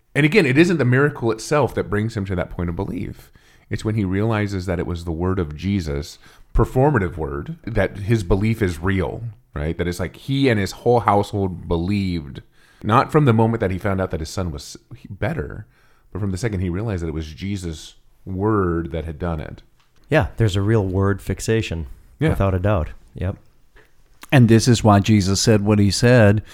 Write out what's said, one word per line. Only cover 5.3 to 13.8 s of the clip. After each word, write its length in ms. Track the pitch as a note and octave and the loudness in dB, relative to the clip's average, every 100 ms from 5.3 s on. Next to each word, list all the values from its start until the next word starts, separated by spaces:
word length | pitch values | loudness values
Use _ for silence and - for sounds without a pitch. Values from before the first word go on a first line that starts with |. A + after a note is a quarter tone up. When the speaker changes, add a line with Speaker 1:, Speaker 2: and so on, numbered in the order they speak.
| F#2 | -2
Speaker 1:
of 180 | D#2+ D2+ | -4 -4
Jesus, 640 | F2+ G2+ D#2 C#2+ D2+ - - - - | -2 -2 -2 -6 -8 -14 -20 -20 -4
performative 640 | - A#2+ C3 C#3 C3 F2+ F2+ | 0 2 4 2 2 0 -4
word, 400 | C#2 C#2+ D2+ E3+ | -6 -6 -8 -12
that 340 | - A2+ F#2+ G2 | -6 -2 -2 -2
his 240 | G2 A#2 | -2 -2
belief 380 | F2 G2 G#2+ A2+ | 0 0 0 0
is 180 | G2 D#2+ | -2 -2
real, 440 | F2 G2 D2+ - A#2 - _ | -2 -2 -4 -6 -12 -14 _
right? 240 | - D2 - | -8 -6 -4
That 100 | E2+ | -4
it's 120 | F2 | -4
like 160 | F2 - | -8 -8
he 320 | - C3+ C3+ | -4 0 2
and 100 | A2 | 2
his 120 | F#2+ | 0
whole 280 | - - A#2+ | -2 0 2
household 680 | A2 G2+ G2 G#2 G2 E2+ E2 | 4 2 2 -2 -4 -4 -4
believed, 720 | E2+ F2 G2+ F#2+ F2 C#2+ C2 - _ _ _ | -4 -2 -2 -2 -4 -8 -16 -20 _ _ _
not 280 | - A#2 C3+ | 0 2 4
from 140 | D#3 | 2
the 80 | D3 | 4
moment 280 | A2 A2+ A2+ | 4 2 0
that 100 | G2 | -2
he 80 | |
found 220 | F#2 | -2